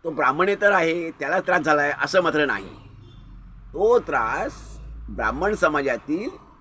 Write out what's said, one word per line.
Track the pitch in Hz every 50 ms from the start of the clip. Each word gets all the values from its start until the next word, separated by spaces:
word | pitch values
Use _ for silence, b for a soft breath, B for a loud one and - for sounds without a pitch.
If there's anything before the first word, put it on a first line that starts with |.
| -
तो | 165
ब्राह्मणेतर | 151 123 143 131 143 160 185 196 202 202 202 202
आहे, | 202 185 165 165 165 175 165 165
त्याला | - - 147 139 170 190
त्रास | - - 180 180
झालाय | 156 160 151 147 143 147 139 -
असं | 143 143 - 185
मात्र | 175 160 147 151 147
नाही. | 135 110 98 98 92 - - - - - - - - - - - - - - - - - - - - -
तो | 151 202 226 226 220
त्रास | - - 143 127 113 110 127 147 - - - - - - - - - - - - - -
ब्राह्मण | 104 - 113 110 117 143 175 208 214
समाजातील | - 180 160 151 147 139 131 120 110 - - 151 180 220 285 - - - - - -